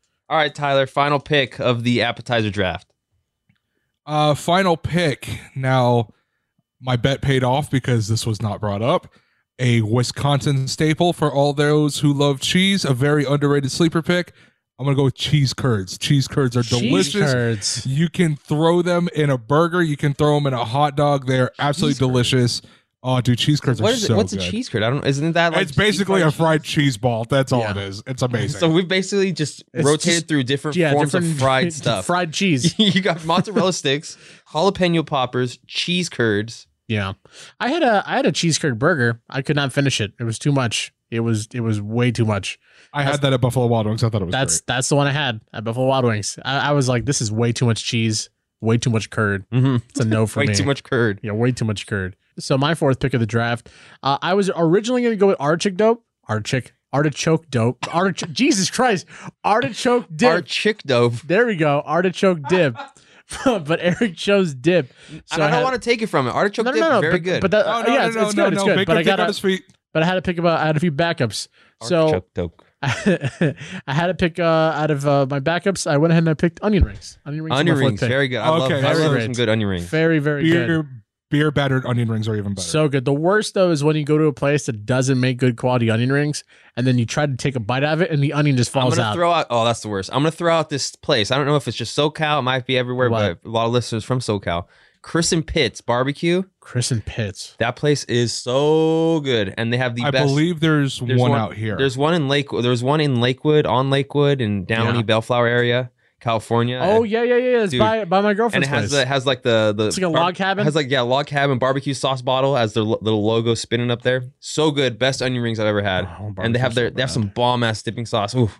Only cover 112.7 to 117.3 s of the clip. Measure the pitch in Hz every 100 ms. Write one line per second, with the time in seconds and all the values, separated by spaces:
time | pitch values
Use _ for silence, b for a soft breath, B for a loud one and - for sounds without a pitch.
112.7 | 117 107 113 104 110 104 113 117 113 -
113.7 | 117 120 120 127 127 127 - - - 156
114.7 | 143 131 104 127 127 127 127 117 110 107
115.7 | 104 101 92 90 92 104 95 113 120 127
116.7 | 117 113 - 123 123 104